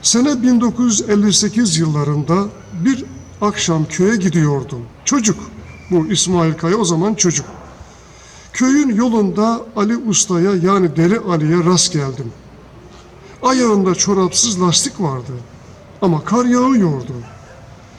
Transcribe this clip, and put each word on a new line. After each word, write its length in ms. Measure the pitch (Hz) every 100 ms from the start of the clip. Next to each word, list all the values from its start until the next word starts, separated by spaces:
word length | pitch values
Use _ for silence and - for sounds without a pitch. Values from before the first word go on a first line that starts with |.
Sene 420 | - 226 269 277
bin 180 | 240 240
dokuz 380 | 240 - 247 202
yüz 100 | -
elli 240 | 208 208
sekiz 440 | 185 202 - 240 160
yıllarında 680 | 160 147 143 147 143 175 202 - - 202 185
bir 200 | 254 - - - -
akşam 440 | 208 - - 160 151
köye 300 | - 185 233
gidiyordum. 640 | 180 165 151 143 127 123 117 - -
Çocuk, 340 | 285 214 185 - - - - -
bu 160 | 180 160
İsmail 460 | 196 175 180 160
Kaya 240 | 151 165 208
o 80 | 190
zaman 280 | 165 190
çocuk. 320 | 220 180 156 - - - - - - - - - - -
Köyün 420 | - 254 277 285 208
yolunda 680 | 247 226 202 175 220 233 - -
Ali 220 | 208 233
Usta'ya, 580 | 233 185 - 175 185 196
yani 400 | 175 196 180 143
Deli 240 | 165 226
Ali'ye 460 | 214 170 151 175 170
rast 280 | 180 -
geldim. 380 | 160 139 127 117 - - - - - - - - - - -
Ayağında 520 | 247 262 240 208 190 175
çorapsız 680 | - 190 180 - 240 190
lastik 400 | 180 165 277 -
vardı 300 | 175 131 120 127 120 - - - - -
ama 220 | 196 160
kar 220 | - 220 247
yağıyordu. 680 | 247 254 262 185 139 120 123 120 - - - - - -